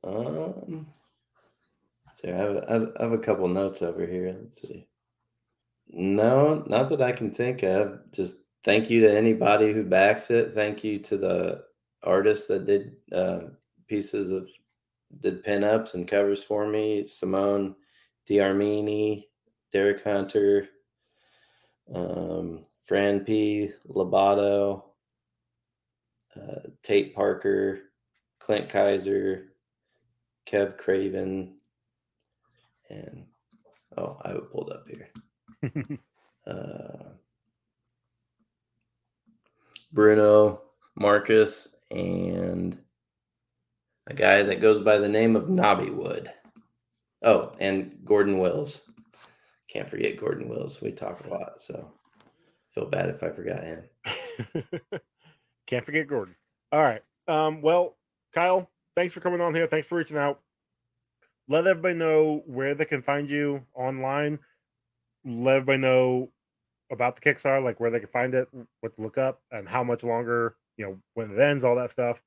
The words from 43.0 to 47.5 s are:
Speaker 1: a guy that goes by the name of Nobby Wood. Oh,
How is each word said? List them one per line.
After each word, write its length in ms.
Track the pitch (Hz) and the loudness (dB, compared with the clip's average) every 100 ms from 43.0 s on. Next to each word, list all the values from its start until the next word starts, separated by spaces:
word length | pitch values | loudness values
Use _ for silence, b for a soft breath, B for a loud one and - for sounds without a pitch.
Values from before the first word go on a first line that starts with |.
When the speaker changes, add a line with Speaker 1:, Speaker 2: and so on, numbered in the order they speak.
| _ _ _ _ _ _ _ _ _ _ - | _ _ _ _ _ _ _ _ _ _ -14
Speaker 1:
a 60 | |
guy 280 | - 98 98 | 0 4 6
that 180 | 101 92 | 4 4
goes 200 | 110 104 | 4 6
by 180 | 101 104 | 4 4
the 100 | 104 | 4
name 280 | 107 113 110 | 4 4 4
of 120 | 151 | 2
Nobby 420 | 185 104 190 - | 2 4 2 0
Wood. 400 | - - - - - _ - _ _ _ _ _ _ | -6 -6 -8 -10 -20 _ -20 _ _ _ _ _ _
Oh, 300 | 113 101 - | 4 4 2